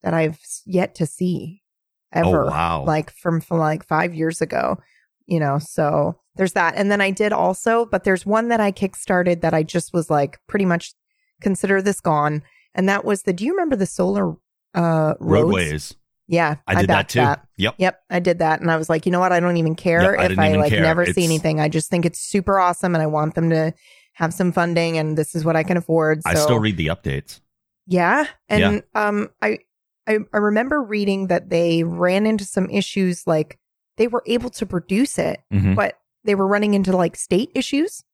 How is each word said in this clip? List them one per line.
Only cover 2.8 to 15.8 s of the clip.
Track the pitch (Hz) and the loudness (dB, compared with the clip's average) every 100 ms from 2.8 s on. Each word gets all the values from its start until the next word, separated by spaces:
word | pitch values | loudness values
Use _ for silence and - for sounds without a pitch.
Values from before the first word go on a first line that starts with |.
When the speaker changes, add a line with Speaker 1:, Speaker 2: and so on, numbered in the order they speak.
Speaker 1:
Like, | 69 156 151 | -2 -2 -4
from, | - 175 165 | -8 -4 -4
from, | - 165 | -2 -2
like, | 156 156 - | 0 -2 -2
five | 156 175 | -2 -2
years | 160 160 165 | -2 -4 -2
ago, | 160 - 65 180 _ _ _ _ - | -2 -2 -2 -4 _ _ _ _ -4
you | 170 | 0
know, | 143 139 | 0 -2
so | 151 - 151 151 147 - _ - | -4 -2 0 2 0 -4 _ -4
there's | 190 | -2
that. | 202 170 - | 2 0 0
And | 202 | 0
then | 202 | 2
I | 196 | 0
did | 185 208 | 0 0
also, | 208 180 185 233 233 233 | 2 0 0 0 0 0
but | 190 202 | -2 0
there's | 185 196 | 0 2
one | 214 233 | 0 2
that | 233 | 0
I | 202 | 0
kickstarted | 196 196 - - 180 180 170 | 0 -6 -6 -2 2 2 2
that | 165 | 0
I | 160 | 0
just | 156 170 - | 0 -4 -2
was | 175 156 | -4 0
like, | 151 143 - - | 0 0 -6 -6
pretty | 208 190 | 0 0
much | 170 - _ _ _ _ _ | 0 -4 _ _ _ _ _
consider | 202 190 190 196 | -4 -2 0 2
this | 196 196 | 0 -2
gone. | 180 151 147 151 - _ _ - | 0 0 0 -2 -8 _ _ -2
And | 190 | 0
that | 202 | 0
was | - 196 | -2 -2
the, | - | -2
do | 180 | -4
you | 233 | -2
remember | 381 339 240 | -2 -2 0
the | 190 | -2
solar, | - 185 202 185 156 _ _ _ 180 | 0 -2 0 -4 -6 _ _ _ -2
uh, | 170 160 156 - | 0 2 0 -2
roads? | |
Speaker 2:
Roadways. | - - 156 95 82 76 | 2 2 4 2 0 -4